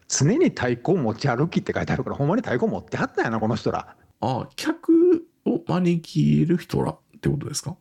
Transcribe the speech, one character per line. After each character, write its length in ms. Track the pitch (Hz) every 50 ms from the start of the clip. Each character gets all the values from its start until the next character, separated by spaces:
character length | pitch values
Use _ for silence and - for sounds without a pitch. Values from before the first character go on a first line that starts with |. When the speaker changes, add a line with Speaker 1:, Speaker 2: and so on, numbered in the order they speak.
| _
Speaker 1:
常 300 | - - - 135 151 233 330
に 60 | 381
太 240 | 226 - - 135 123
鼓 240 | 123 120 - - 135
を 20 |
持 160 | 175 131 110 104
ち 140 | - -
歩 200 | 127 120 120 151
き」 120 | 170 - 190
っ 20 | -
て 100 | - 98
書 60 | 92
い 40 | 85
て 80 | - -
あ 20 |
る 80 | - 127
か 60 | 107
ら、 60 | 95
ほ 100 | - 143
ん 20 |
ま 80 | 147 190
に 60 | 254
太 120 | - - 196
鼓 180 | 131 220 220
持 80 | - 90
っ 40 | -
て 140 | - -
は 80 | - -
っ 60 | 269 -
た 80 | 403
ん 40 | 359
や 40 | 123
な、 100 | 113 110
こ 80 | 110
の 60 | 110 120
人 160 | 110 - 120
ら。 260 | - 85 - - - _ _ _ _ _
Speaker 2:
あ、 280 | - 120 131 110 - - _
客 720 | - - 311 320 330 - - 330 330 339 359 359 330 - - _ _ _
を 160 | - - 170 -
招 340 | - 156 180 180 175 175 165
き 200 | 160 - - 151
入 180 | 143 147 147 147
れ 60 | 151
る 100 | 156 175
人 240 | 180 - - - -
ら 120 | - - -
っ 260 | - _ _ - -
て 100 | - 147
こ 80 | 147
と 100 | 143 -
で 60 | - 151
す 80 | -
か？ 140 | - - 185 -